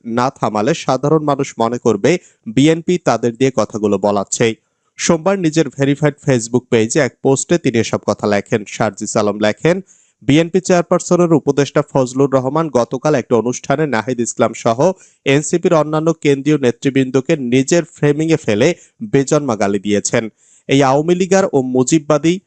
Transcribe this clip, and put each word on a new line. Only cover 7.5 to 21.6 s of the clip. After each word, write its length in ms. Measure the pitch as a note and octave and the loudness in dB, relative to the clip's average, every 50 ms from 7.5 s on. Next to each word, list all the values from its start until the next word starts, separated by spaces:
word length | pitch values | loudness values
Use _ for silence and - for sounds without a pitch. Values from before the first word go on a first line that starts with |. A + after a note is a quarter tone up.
| F3 E3+ | -2 0
তিনি 200 | - C3+ A#2 A#2 | 0 0 0 0
এসব 200 | G#2+ - - G#2 - | -2 -2 -4 -4 -4
কথা 200 | - G2+ - - | -4 -4 -2 -2
লেখেন। 380 | G#2+ G#2 G2+ - - - A2 G2+ - | 0 0 -2 -2 -2 -4 -4 -4 -8
সার্জিস 480 | - - A#2+ G#2+ G2 - G#2+ G2+ - | -6 -4 -4 -4 -4 -6 -10 -4 -2
আলম 240 | A#2 G#2 G#2 G2+ G#2+ | 0 0 0 -2 0
লেখেন, 400 | G#2 G#2+ G#2 - - D#3+ F3+ G3 - - _ _ _ _ _ _ - | -2 -2 -2 0 0 0 0 0 -4 -10 _ _ _ _ _ _ -2
বিএনপি 380 | A2 C3+ D#3 E3 E3+ - F#3+ | 2 2 2 2 2 -2 -4
চেয়ারপারসনের 720 | F3+ - F#3 F3 E3+ - F#3 E3+ - - F3 E3+ F3 E3 E3 | 0 2 2 0 2 0 -2 -2 0 0 2 2 2 2 2
উপদেষ্টা 500 | C#3 - D3 C#3 C#3 C#3+ - - D#3 C#3+ - - | 2 2 0 0 0 -2 0 -2 -4 -4 0 -2
ফজলুর 380 | C#3+ C3 B2 B2+ C3 C#3 C3+ | -2 -2 0 0 0 0 2
রহমান 360 | C3+ C3 B2+ C3 C#3+ D#3+ E3 D#3 | 2 0 0 0 -2 -2 -4 0
গতকাল 460 | B2 B2 A#2 - - B2+ - D3+ D3+ | 0 -2 -2 0 -4 -4 -2 0 0
একটা 200 | B2+ G#2+ - B2+ | 0 0 0 0
অনুষ্ঠানে 500 | A2+ G#2+ B2 B2+ - - - C#3+ D3+ D#3+ | 0 0 -2 -4 -6 -4 -4 -2 -2 0
নাহিদ 340 | D3 B2 A2 - C3 B2+ A#2 | -2 -2 -2 -2 -2 -4 -4
ইসলাম 320 | A#2 - - - A#2 A2+ A2+ | -4 -6 -2 -2 -2 -2 -2
সহ 380 | - - A#2+ A2+ A#2 D3+ F#3+ F#3 - - _ _ _ _ | -2 -2 -2 0 2 0 0 0 -4 -10 _ _ _ _
এনসিপির 500 | - C3+ D3 D3+ - - E3+ E3+ F3+ E3+ | 0 0 0 0 0 -4 -2 0 2 2
অন্যান্য 380 | D#3 D3+ D3+ D#3 D#3 D#3+ E3 E3 | 2 2 0 -2 -2 0 -2 -2
কেন্দ্রীয় 460 | - - D3 C#3 C#3 C3 D3 D3+ C#3+ | 0 0 0 0 0 2 0 0 2
নেতৃবৃন্দকে 800 | C3+ A#2+ A#2 - - C#3 B2+ C3+ C3+ B2+ B2+ C3+ B2+ - E3 | 2 0 -2 0 -4 -2 0 0 -2 0 0 -2 0 0 -2
নিজের 460 | D3 C3 A#2+ B2 C3+ C3 C3+ F3 F3 D#3 | -2 -2 0 0 0 2 2 0 0 0
ফ্রেমিংয়ে 520 | - - - D#3 D3 D3 D3 D#3+ D#3+ E3 | -2 -6 -2 0 0 0 0 0 0 -2
ফেলে 380 | - - - G#2+ G#2 B2+ E3+ E3+ - - _ _ _ A#2 | -2 0 -2 0 2 2 2 0 -2 -8 _ _ _ -8
বেজন্মা 540 | G#2 - C#3 C3 C3 D#3 D3+ D3 C3+ A2+ | -2 0 0 2 2 0 0 0 -2 -2
গালি 220 | G2 G#2+ G2 G2+ G2+ | -2 0 -2 -2 -2
দিয়েছেন। 460 | F#2+ G#2 G2+ G2+ - - - A#2+ A2+ G#2+ - _ _ _ _ _ _ - | -2 -2 -2 -2 -2 0 -2 -2 -2 -4 -10 _ _ _ _ _ _ 0
এই 140 | C#3 C#3 C#3 | 2 2 4
আওয়ামী 320 | C3 C3+ D3 D#3 E3+ F3+ | 4 2 2 2 0 0
লীগার 300 | F3+ F#3+ E3+ F#3+ F#3+ G3 - - | 0 0 0 2 2 2 2 0
ও 60 | C#3 | 0